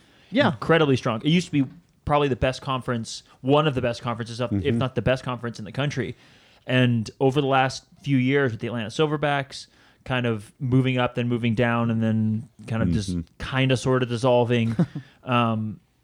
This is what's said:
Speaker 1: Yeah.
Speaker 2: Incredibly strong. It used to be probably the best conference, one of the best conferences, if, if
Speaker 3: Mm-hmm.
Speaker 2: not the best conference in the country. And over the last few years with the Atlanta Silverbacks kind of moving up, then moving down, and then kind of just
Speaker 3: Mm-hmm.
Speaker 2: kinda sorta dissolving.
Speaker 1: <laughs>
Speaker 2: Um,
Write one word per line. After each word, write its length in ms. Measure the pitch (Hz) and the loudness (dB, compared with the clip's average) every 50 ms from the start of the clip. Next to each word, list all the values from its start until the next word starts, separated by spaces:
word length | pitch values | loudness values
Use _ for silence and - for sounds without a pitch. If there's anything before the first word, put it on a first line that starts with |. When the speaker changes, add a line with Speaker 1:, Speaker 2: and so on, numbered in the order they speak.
| _ _ _ _ _ - | _ _ _ _ _ -6
Speaker 1:
Yeah. 220 | 180 254 285 208 | 0 2 2 2
Speaker 2:
Incredibly 460 | 139 - - - 160 165 156 143 131 120 | 0 0 2 4 4 4 6 4 2 2
strong. 240 | - 131 110 113 - | 2 -2 -4 -2 0
It 60 | 151 | 2
used 180 | 160 180 175 - | 2 2 2 0
to 160 | - 143 131 | 0 0 0
be 20 | 127 - - - _ _ _ - | 0 -4 -16 -20 _ _ _ -4
probably 240 | - 147 147 147 143 | 0 2 2 2 2
the 80 | 123 | 0
best 260 | - 143 131 131 - | 0 0 -2 -2 -2
conference, 600 | - 147 131 131 - - 123 117 113 - - - - _ _ _ | -6 -6 -6 -6 -4 -4 -4 -4 -4 -6 -10 -14 -16 _ _ _
one 260 | - 131 143 147 156 | 0 2 4 4 4
of 80 | 156 131 | 2 0
the 80 | 127 | 0
best 200 | 120 120 117 - | -2 -2 -4 -4
conferences, 400 | - 123 113 113 117 110 117 110 | -6 -6 -6 -6 -6 -8 -6 -6
if, 100 | 123 117 | -4 -2
if 80 | 104 101 | -2 0
Speaker 3:
Mm-hmm. 180 | 90 143 117 120 | 0 0 0 0
Speaker 2:
not 160 | 131 127 - | 0 -2 -2
the 60 | - | -2
best 220 | - 123 131 131 - | 0 0 0 0 -2
conference 340 | 131 123 113 120 117 110 - | -6 -8 -6 -6 -8 -10 -10
in 80 | 110 | -12
the 60 | - | -10
country. 460 | - - 139 151 - 131 117 - - _ _ - _ _ _ _ _ _ _ - | -4 -4 -4 -2 -2 -4 -6 -6 -6 _ _ -20 _ _ _ _ _ _ _ 0
And 420 | 127 127 127 123 120 117 107 - - - | 2 4 4 4 4 2 -2 -4 -4 0
over 180 | 135 135 131 151 | 0 2 2 2
the 80 | 143 131 | 0 2
last 380 | 135 131 131 131 - - - _ _ _ - | 2 2 2 2 -2 -6 -14 _ _ _ -4
few 140 | 139 139 131 | 0 0 2
years 340 | 123 127 139 143 139 127 | 2 2 2 2 2 0
with 80 | 113 - | -2 -4
the 80 | 113 113 | -8 -6
Atlanta 220 | 113 120 110 107 | -6 -6 -6 -6
Silverbacks 800 | - - 156 147 151 147 151 147 143 139 135 - - - - - _ _ _ _ _ _ - | -2 -2 0 0 0 0 -2 0 -2 -2 -4 -6 -10 -18 -18 -20 _ _ _ _ _ _ -8
kind 220 | - 131 127 120 120 | -6 -4 -2 0 -2
of 240 | 113 107 101 - - - | -2 -4 -6 -12 -14 -8
moving 380 | 147 120 127 131 127 131 127 127 | -4 0 2 2 2 2 2 0
up, 160 | 123 120 - | 0 0 0
then 140 | 127 120 120 | -2 -2 -2
moving 260 | 123 117 117 120 110 | 0 0 0 0 2
down, 340 | 107 120 120 117 117 117 117 | 2 2 2 2 2 0 0
and 140 | 113 113 113 | 0 0 2
then 460 | 110 110 110 110 110 110 110 - - _ - 110 - | 2 2 2 2 0 0 -2 -4 -8 _ -16 -10 -6
kind 160 | 113 113 - | -4 -2 0
of 80 | 87 | 0
just 200 | - 113 98 95 90 | 0 0 -2 -2 -4
Speaker 3:
Mm-hmm. 60 | 87 82 - _ - | -4 -6 -8 _ -14
Speaker 2:
kinda 380 | - - - 131 131 131 131 120 | -10 -6 -2 0 2 2 2 0
sorta 280 | - 131 127 127 127 | 0 0 0 0 0
dissolving. 680 | 117 120 110 120 131 123 123 120 117 123 120 113 113 113 107 | -2 -2 0 2 4 4 4 4 4 2 2 2 0 0 0
Speaker 1:
<laughs> 420 | 160 - - 147 127 - - _ - | -2 -2 -2 -12 -16 -16 -20 _ -6
Speaker 2:
Um, 560 | 127 123 120 120 113 113 110 110 107 104 - _ _ _ _ | 0 2 2 2 2 0 -2 -4 -6 -8 -12 _ _ _ _